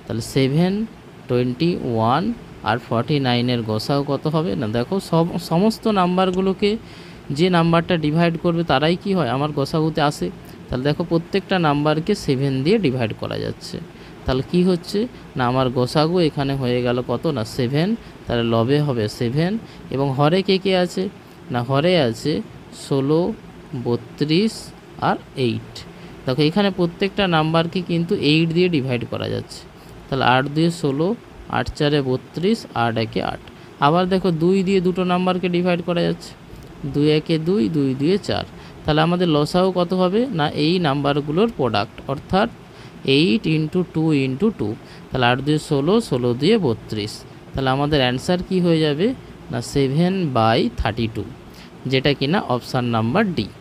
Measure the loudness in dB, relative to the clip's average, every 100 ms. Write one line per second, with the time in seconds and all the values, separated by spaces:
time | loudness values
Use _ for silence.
0 | -6 -8 -2 0 2 2 2 0 -4 -10
1 | -20 -20 -2 0 0 0 0 0 -2 0
2 | 2 2 0 -6 -12 -8 -2 -2 0 -2
3 | 0 0 2 0 2 0 0 -2 0 -2
4 | 0 -2 0 0 0 -2 -2 -2 -2 -4
5 | 0 2 2 -2 -2 2 2 2 0 2
6 | 2 2 2 2 0 0 0 -2 -6 -18
7 | -20 -20 -8 0 2 4 4 4 2 0
8 | 2 2 2 2 0 0 2 2 2 0
9 | 0 0 0 0 -2 -2 -2 0 0 2
10 | 0 0 -8 -8 -18 -18 -6 -2 0 -2
11 | 0 0 0 -4 -2 0 2 2 2 0
12 | 0 -2 0 0 0 0 2 2 2 0
13 | -2 -4 -8 -6 -6 -8 -10 -12 -12 -18
14 | -20 -12 -2 -2 0 2 2 0 -2 -4
15 | -4 -8 -12 -2 0 2 2 2 0 2
16 | 2 2 2 0 -2 -2 0 0 0 0
17 | -2 -2 -2 -2 -4 -2 0 2 0 -2
18 | -6 -18 -4 0 2 2 4 2 2 0
19 | -2 -2 -2 0 0 -2 -8 -18 -8 -2
20 | -2 2 2 2 2 0 2 0 0 -2
21 | -6 -8 -20 -20 -6 -4 0 2 4 4
22 | 2 0 -4 -4 -6 -14 -18 -18 -2 0
23 | 2 2 2 -4 -12 -20 -12 -6 -2 -2
24 | -4 -6 0 2 2 -2 -16 -20 -20 -4
25 | -2 -2 -6 -2 -2 -2 -8 -16 -18 -18
26 | -18 -10 -4 2 2 4 0 2 -2 0
27 | -4 0 2 2 2 2 0 -4 -2 -2
28 | 0 0 2 4 2 2 2 2 0 -2
29 | -4 -6 -4 -4 -6 -16 -18 -20 -20 -20
30 | -6 0 4 4 2 0 0 0 -2 0
31 | -2 -2 -8 -20 -6 -4 -4 -2 0 2
32 | 0 -2 -4 -4 0 0 -2 -2 0 0
33 | -2 -2 -4 -6 -12 -20 -20 0 2 4
34 | 2 2 2 2 2 2 4 2 2 0
35 | 0 2 2 0 0 0 2 0 0 0
36 | 0 -2 -8 -18 -20 -20 -18 -12 -6 2
37 | 4 2 2 -2 2 2 2 2 0 0
38 | 2 0 0 -4 -4 -12 -18 -10 0 2
39 | 4 4 4 4 2 4 2 2 0 2
40 | 2 2 0 0 -2 2 2 2 2 2
41 | 2 0 0 2 0 2 0 2 -2 -6
42 | -8 -8 0 0 0 -4 -20 -20 -20 -8
43 | 2 4 4 2 2 0 0 -2 -2 0
44 | 2 2 0 0 0 0 -4 -6 -10 -20
45 | -8 0 2 2 2 0 0 0 2 2
46 | 2 0 0 2 2 4 2 -2 -4 -6
47 | -6 -8 -18 -20 -10 -4 0 0 2 2
48 | 2 0 -2 -2 0 0 2 4 2 2
49 | 0 -2 -10 -18 -8 -8 -2 0 2 2
50 | 2 2 0 2 4 4 0 -2 -4 -2
51 | -4 -4 -10 -12 -20 -20 -20 -12 -2 0
52 | 2 0 2 0 0 -4 -2 -2 0 0
53 | 2 2 0 -2 -6 -8